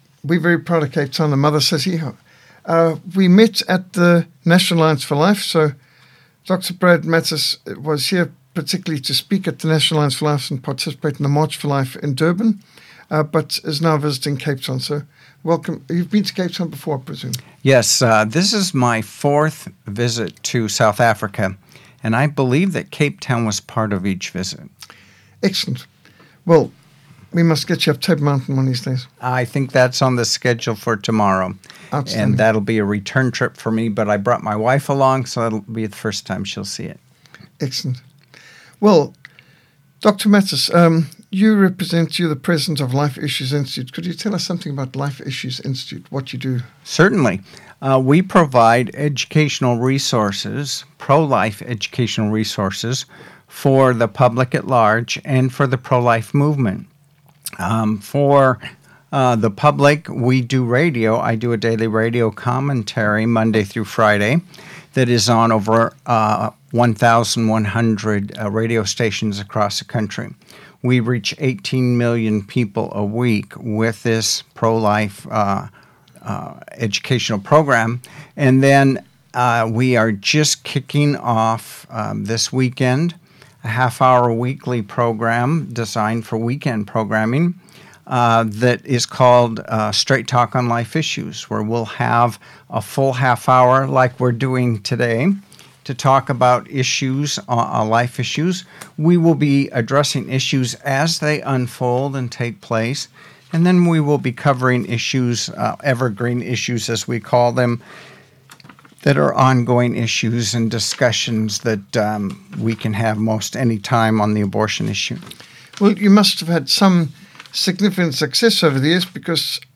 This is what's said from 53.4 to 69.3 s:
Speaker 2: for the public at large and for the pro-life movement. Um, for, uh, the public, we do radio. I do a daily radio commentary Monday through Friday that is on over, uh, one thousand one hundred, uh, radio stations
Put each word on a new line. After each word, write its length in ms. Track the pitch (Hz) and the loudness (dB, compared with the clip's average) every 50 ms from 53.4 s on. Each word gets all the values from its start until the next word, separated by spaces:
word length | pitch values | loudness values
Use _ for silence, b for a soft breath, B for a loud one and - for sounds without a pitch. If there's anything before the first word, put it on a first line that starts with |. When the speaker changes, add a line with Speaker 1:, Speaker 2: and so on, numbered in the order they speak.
| B B | B B
Speaker 2:
for 440 | - - - 143 135 135 135 127 123 | -10 0 2 4 6 6 6 4 4
the 140 | 113 117 | 2 0
public 480 | 110 - - 131 123 117 123 127 123 - | -2 2 2 2 2 4 0 0 0 -2
at 100 | 135 - | -4 -2
large 540 | - 131 120 110 104 107 117 117 - - - - | 0 2 4 4 4 2 2 0 -4 -8 -8 -4
and 280 | - 127 131 131 131 127 | -2 0 2 2 0 0
for 140 | - 143 | 0 0
the 100 | 131 127 | 0 0
pro-life 560 | 123 - - 135 123 120 120 117 113 110 - - | -4 -2 0 0 2 4 2 2 2 0 -2 0
movement. 540 | 143 143 151 151 139 123 101 95 - - - _ _ _ _ _ _ _ _ _ _ _ - - | 0 2 2 0 0 0 -2 -2 -6 -10 -16 _ _ _ _ _ _ _ _ _ _ _ -14 -10
Um, 400 | - 87 92 113 113 110 107 107 | -6 -4 -2 0 0 0 0 -2
for, 640 | 101 - - - 143 143 139 143 139 135 131 123 B B B B B B B B B B _ | -4 -6 -6 -2 0 2 4 6 6 6 4 2 B B B B B B B B B B _
uh, 240 | - 139 131 127 120 | -2 0 2 2 2
the 160 | 113 104 113 | 2 0 -2
public, 560 | 101 - - 147 143 139 139 143 151 147 - | 0 2 2 2 4 4 4 4 4 2 -2
we 320 | - - - 117 127 127 131 | -8 -6 -2 0 2 2 2
do 240 | 120 120 135 131 127 | 0 0 -2 -2 0
radio. 560 | 117 120 127 165 175 139 120 110 110 113 117 | 0 2 2 2 0 0 0 0 0 0 0
I 160 | - 113 113 | 0 -2 -2
do 160 | 110 120 120 | -2 -2 -2
a 60 | 117 | -2
daily 300 | 110 107 117 113 110 113 | 0 0 0 0 0 0
radio 440 | 113 107 110 110 117 117 120 117 110 | 0 0 0 0 0 0 0 0 0
commentary 920 | 107 - - 123 123 131 139 143 139 123 104 - - 120 110 104 104 107 110 | -2 -4 -4 -4 -2 -2 -2 -2 -2 -4 -4 -4 -4 -2 0 0 2 2 2
Monday 400 | 117 117 113 110 113 107 110 101 | 2 2 2 2 2 2 0 0
through 200 | - - 117 104 | 0 -4 -8 -8
Friday 540 | - - - 110 107 107 101 101 107 139 170 B B B B B B B B B B - | -4 0 2 4 4 4 4 2 2 0 0 B B B B B B B B B B -2
that 160 | 135 127 120 | 0 2 2
is 180 | 120 117 98 | 2 2 2
on 240 | 117 117 113 113 117 | 2 4 4 4 4
over, 420 | 113 110 98 110 110 117 113 - - _ _ | 2 2 2 2 4 4 2 2 -2 _ _
uh, 460 | - 120 110 107 110 107 101 107 110 - _ _ _ | 0 0 2 2 2 0 0 -2 -6 -8 _ _ _
one 220 | - 117 120 120 110 | 0 2 2 2 2
thousand 540 | - 123 117 113 117 117 - - 117 113 | 4 4 6 6 4 4 2 -2 -2 0
one 180 | 110 110 110 107 | 0 0 0 0
hundred, 720 | 104 92 117 117 113 110 104 107 110 107 101 101 104 - | -2 -2 0 0 0 0 0 -2 -2 -2 -2 -4 -6 -8
uh, 100 | - 110 104 | -8 -6 -4
radio 320 | 98 110 113 113 117 110 104 | -2 -2 -2 0 0 0 -2
stations 560 | 95 - - 120 110 101 - 113 107 | -2 -2 -2 -2 -2 -2 -2 -4 -4